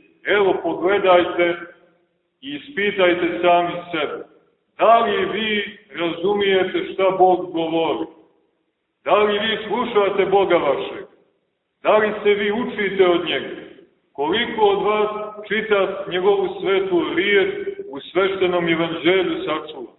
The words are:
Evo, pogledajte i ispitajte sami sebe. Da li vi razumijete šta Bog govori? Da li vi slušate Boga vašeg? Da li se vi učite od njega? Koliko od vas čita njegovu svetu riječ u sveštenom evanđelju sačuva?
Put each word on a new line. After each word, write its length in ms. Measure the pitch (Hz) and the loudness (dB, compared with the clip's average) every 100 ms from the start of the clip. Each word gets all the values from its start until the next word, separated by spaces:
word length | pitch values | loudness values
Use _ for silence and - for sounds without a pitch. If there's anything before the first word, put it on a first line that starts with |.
| _ _ | _ _
Evo, 320 | 135 202 196 180 | -2 0 2 0
pogledajte 1120 | 170 156 170 202 185 180 170 165 175 170 - - _ _ _ _ _ _ | -2 -2 0 2 4 4 4 0 -2 -2 -10 -20 _ _ _ _ _ _
i 140 | 135 143 | -12 -12
ispitajte 840 | - 190 208 190 180 175 170 165 | -10 -4 -2 2 2 2 -2 0
sami 300 | 175 175 170 156 - | 4 4 2 -6 -8
sebe. 340 | 165 147 - - _ _ _ _ - | -6 -6 -8 -14 _ _ _ _ 0
Da 220 | 190 226 | 4 6
li 260 | 226 196 190 | 4 -2 -2
vi 520 | 185 220 214 202 - _ 143 | -2 -2 -2 -4 -10 _ -6
razumijete 1000 | 170 160 180 202 196 190 180 170 - | -6 -2 -2 0 2 2 2 -2 -6
šta 180 | - 190 185 | 0 0 4
Bog 340 | 185 180 - | 4 4 0
govori? 540 | 165 165 165 160 135 160 - _ _ _ _ _ _ _ _ | -4 -2 -2 0 -2 -6 -12 _ _ _ _ _ _ _ _
Da 120 | 135 196 | 0 2
li 240 | 208 202 | 2 0
vi 180 | 208 - - | -2 -4 -4
slušate 580 | 220 247 208 196 190 185 | -4 0 2 2 2 2
Boga 300 | 196 185 170 | 2 4 2
vašeg? 480 | 151 131 - 107 - _ _ _ _ _ _ _ | 2 -2 -4 -12 -16 _ _ _ _ _ _ _
Da 140 | 151 214 | 2 2
li 140 | 214 208 | 2 0
se 60 | 202 | 0
vi 220 | 202 208 | 2 0
učite 560 | 214 233 214 196 190 180 | -2 -4 -4 -4 2 4
od 180 | 170 156 | 4 0
njega? 300 | 139 117 - - - - _ _ | -6 -6 -12 -16 -20 -20 _ _
Koliko 480 | - 147 208 240 226 | -6 -2 -2 -2 2
od 220 | 208 185 | 2 2
vas 260 | 185 214 208 208 - - - | 0 0 -2 -4 -10 -12 -6
čita 580 | 214 214 202 185 190 160 | -4 0 0 0 -4 -6
njegovu 380 | 180 185 202 185 - | -2 2 2 0 -4
svetu 420 | 175 190 190 175 156 - | -2 0 2 0 0 -2
riječ 520 | 202 202 185 - - - - | 2 2 2 -2 -8 -10 -12
u 100 | 139 | -14
sveštenom 720 | - 170 190 190 180 180 170 | -6 -2 -2 0 0 0 0
evanđelju 760 | 165 165 165 156 190 170 160 156 | 0 -2 -2 0 2 0 -4 -6
sačuva? 460 | 156 151 - 117 | -6 -8 -14 -16